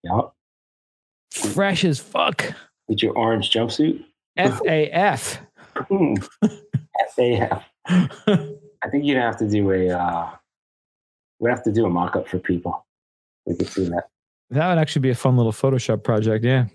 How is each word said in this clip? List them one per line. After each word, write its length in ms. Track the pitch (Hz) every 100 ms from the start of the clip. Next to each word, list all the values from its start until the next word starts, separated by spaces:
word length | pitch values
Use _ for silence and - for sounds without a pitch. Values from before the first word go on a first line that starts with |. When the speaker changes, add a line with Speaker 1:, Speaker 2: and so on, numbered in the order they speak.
Speaker 1:
Yup. 320 | 170 180 - _ _ _ _ _ _ _ _ _ _
Speaker 2:
Fresh 520 | - 214 190 196 175
as 160 | 190 139
fuck. 540 | - - - - - - - _ -
Speaker 1:
With 160 | 110
your 140 | 110 -
orange 320 | 113 113 -
jumpsuit. 540 | 113 113 - 156 - - _ _ -
Speaker 2:
F 240 | 185 - 415
A 220 | 156 151
F. 500 | 165 202 120 - - - _ - -
Speaker 1:
Hmm. 380 | - 95 156 104 92
<laughs> 140 | -
F 760 | 214 - - - - - 196 -
A 140 | 123 113
F. 220 | 110 - - _
Speaker 2:
<laughs> 100 | -
Speaker 1:
I 1000 | 180 147 - - 190 - - - _ -
think 140 | 143
you'd 140 | 143 131
have 180 | 120 -
to 100 | 110
do 200 | 104 98
a, 180 | 95 92
uh, 400 | 87 87 85 85 - _ _ _ _ _ _ _ _ _ _
we'd 100 | 117
have 140 | 123
to 100 | -
do 120 | 110 107
a 40 |
mock-up 380 | 87 90 - -
for 100 | 90
people. 460 | - 87 87 82 _ _ _ _ _ _ -
We 100 | 85
could 100 | 82
see 180 | - 90
that. 180 | 85 - _ _ _ _
Speaker 2:
That 180 | 127 175
would 80 | 170
actually 240 | 156 151
be 80 | 131
a 60 | 123
fun 200 | 135 127
little 160 | 113
Photoshop 520 | 104 135 131 - 107 -
project, 400 | 110 110 107 117
yeah. 200 | 131 117